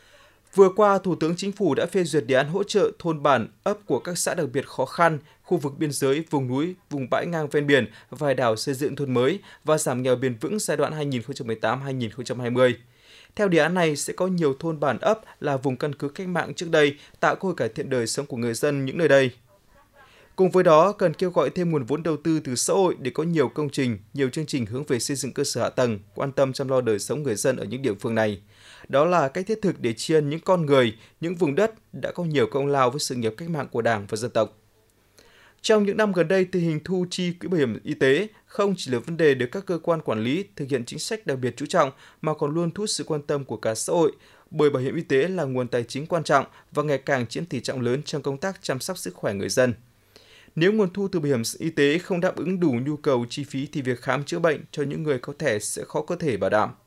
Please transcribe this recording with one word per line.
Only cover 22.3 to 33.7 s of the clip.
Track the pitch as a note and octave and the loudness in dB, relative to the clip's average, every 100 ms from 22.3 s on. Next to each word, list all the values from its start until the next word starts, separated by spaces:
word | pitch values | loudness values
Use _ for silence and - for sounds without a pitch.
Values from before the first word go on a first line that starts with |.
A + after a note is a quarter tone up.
| D#3+ | 0
từ | C3+ B2 | -2 -4
xã | - | 0
hội | F3+ F3+ - | 4 2 0
để | B2+ | -4
có | C#3 | -2
nhiều | E3 D#3+ B2 | 0 2 0
công | - D3 | 0 -4
trình, | - B2+ G#2+ - | -2 -2 -2 -6
nhiều | C#3 C3+ | -2 -2
chương | D#3+ D3+ | -2 -4
trình | C#3+ G#2 | -4 -4
hướng | B2+ | -6
về | D3+ B2 | -2 -2
xây | - C#3 | -2 -6
dựng | B2+ | -6
cơ | - | -4
sở | C3+ B2+ | -4 -2
hạ | A2 | -2
tầng, | - B2 G#2 - - | 0 0 -2 -8 -6
quan | C#3 | -4
tâm | C3 C3+ | 0 0
chăm | C3 C3+ | -2 -2
lo | C3 | 0
đời | A#2+ G#2 | 2 0
sống | - D3 | -2 -4
người | C#3+ G2+ | -2 0
dân | C#3 B2+ | 0 0
ở | G#2+ | -4
những | C3+ | -4
địa | C3+ | -2
phương | G2+ A#2+ A2+ | -2 -2 0
này. | A2 G2+ - _ - - - | 0 -2 -12 _ -20 -20 -2
Đó | C3+ E3 | 2 4
là | F3+ C3+ | 4 2
cách | F3+ F#3+ | -2 -6
thiết | F3+ | -2
thực | F#3+ - | -2 0
để | D#3 | -2
tri | - - | -4 0
ân | D#3+ C#3+ | 2 2
những | D3 | -2
con | - F#3 D3 | 0 2 4
người, | C#3 A#2+ G#2+ - - | 4 4 0 -14 -8
những | D#3+ F3 | -6 0
vùng | E3 C#3+ | 0 2
đất | A3 - _ | 0 -2 _
đã | C#3 - | -10 -8
có | - | -4
nhiều | E3+ C#3+ A#2 | -2 0 2
công | C#3 C#3 | 0 0
lao | C#3 B2+ | 2 2
với | D3 | 0
sự | - B2 | -4 -2
nghiệp | A2+ G#2+ | -4 -4
cách | E3+ | -6
mạng | D#3 B2 | -6 -4